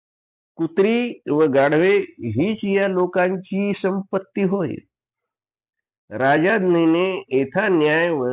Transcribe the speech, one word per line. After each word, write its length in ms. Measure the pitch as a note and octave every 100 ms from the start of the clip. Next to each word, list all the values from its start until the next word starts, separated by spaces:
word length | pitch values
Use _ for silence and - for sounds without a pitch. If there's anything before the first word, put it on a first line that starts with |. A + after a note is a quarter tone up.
| _ _ _ _ _ -
कुत्री 640 | D#3+ F3+ G3+ A#3 A#3+ - -
व 160 | D3 D#3
गाढवे 520 | C3+ C#3 D3+ F#3 G3+ -
हीच 500 | - A#2+ G#2+ G3 G#3+
या 240 | G3+ G3 G3
लोकांची 880 | F#3 F3+ F#3 F3+ F#3 F#3 F#3+ G3+
संपत्ती 680 | G3 F#3+ G3 G3 F#3+ - G3+
होय. 320 | F#3+ G3 D#3 - _ _ _ _ _ _ _ _ _ _ _ _ -
राजाज्ञेने 1160 | G#2+ C3 D3+ F3+ A3 F#3 E3+ E3 E3 F#3+ F3 -
येथा 380 | C3+ C3 F3+ G#3+
न्याय 420 | E3+ D3+ D#3 F3
व 160 | D3+ B2